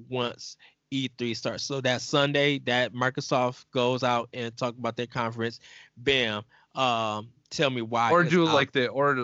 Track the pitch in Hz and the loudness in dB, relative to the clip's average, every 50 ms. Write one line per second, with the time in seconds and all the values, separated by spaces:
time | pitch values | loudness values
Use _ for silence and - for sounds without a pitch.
0 | 117 127 127 127 120 120 - - - - - _ - - _ _ _ - 135 135 | -12 -6 -4 -2 -2 -2 -4 -8 -14 -16 -18 _ -20 -20 _ _ _ -6 -4 -4
1 | 135 127 _ - 123 120 113 110 - 123 107 90 - - 143 135 127 127 127 117 | -4 -4 _ -4 -4 -4 -4 -4 -4 -6 -6 -6 -6 -6 -4 -2 0 0 0 0
2 | 117 - - 147 143 143 143 143 143 143 143 135 131 120 123 123 127 110 101 123 | -2 0 2 2 2 4 4 2 2 2 2 0 0 0 2 2 0 0 0 0
3 | 123 127 127 - 135 - 151 131 127 123 123 - - _ - 135 123 123 127 123 | -2 0 0 -2 -4 -2 0 2 2 0 -2 -4 -12 _ -2 0 2 2 2 0
4 | 131 123 120 120 117 120 - 127 120 117 117 - 131 123 117 127 120 117 117 - | 0 0 0 0 -2 -4 -8 -8 -8 -8 -6 -4 -4 -4 -4 -4 -6 -6 -4 -4
5 | 123 113 - 135 120 113 113 117 113 117 117 - - - - - - - _ - | -6 -6 -4 -4 -4 -4 -4 -4 -4 -6 -6 -8 -20 -20 -20 -20 -20 -20 _ -6
6 | 120 139 135 131 123 113 107 104 104 _ _ _ _ _ - 135 131 127 120 113 | 0 2 2 2 2 0 -2 -4 -8 _ _ _ _ _ -4 0 0 2 2 0
7 | 113 107 107 107 107 120 - _ _ - - - 156 135 131 123 113 110 117 117 | 0 -2 -2 -4 -6 -10 -16 _ _ -10 -4 0 0 0 0 -2 -4 -2 0 2
8 | 117 117 160 175 170 165 165 180 165 160 151 139 135 127 - 135 123 113 101 135 | 4 4 4 4 4 4 4 4 4 4 4 2 2 2 0 0 0 0 0 0
9 | 143 143 139 127 | 0 2 2 0